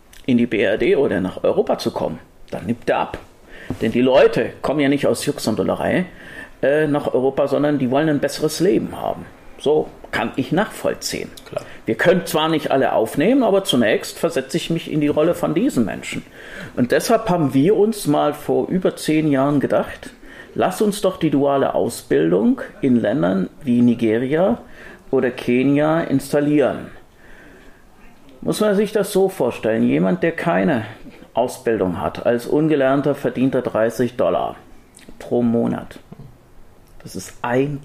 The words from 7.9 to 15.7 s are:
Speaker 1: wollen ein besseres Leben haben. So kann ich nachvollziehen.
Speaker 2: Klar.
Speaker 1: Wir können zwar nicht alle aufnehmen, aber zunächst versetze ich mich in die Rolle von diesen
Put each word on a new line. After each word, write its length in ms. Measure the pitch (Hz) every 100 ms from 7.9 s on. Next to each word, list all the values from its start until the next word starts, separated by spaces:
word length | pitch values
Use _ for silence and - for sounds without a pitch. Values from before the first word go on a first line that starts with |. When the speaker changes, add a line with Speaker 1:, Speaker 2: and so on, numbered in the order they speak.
Speaker 1:
wollen 180 | 131 160
ein 100 | 147
besseres 400 | 143 - 151 -
Leben 400 | 165 214 - -
haben. 260 | 52 - - - - -
So 300 | 135 151 - - -
kann 200 | - 113 -
ich 140 | 131
nachvollziehen. 800 | 160 214 - - - - - 50 - -
Speaker 2:
Klar. 160 | - - - -
Speaker 1:
Wir 100 | 113
können 300 | 175 175 -
zwar 240 | 156 160
nicht 220 | 156 -
alle 220 | 135 127
aufnehmen, 500 | - 110 135 175 277
aber 200 | 220 196
zunächst 540 | - 127 110 156 - -
versetze 400 | 170 131 127 170
ich 120 | -
mich 220 | 165 -
in 100 | 156
die 60 | 147
Rolle 280 | 151 160 170
von 180 | 160
diesen 320 | 156 262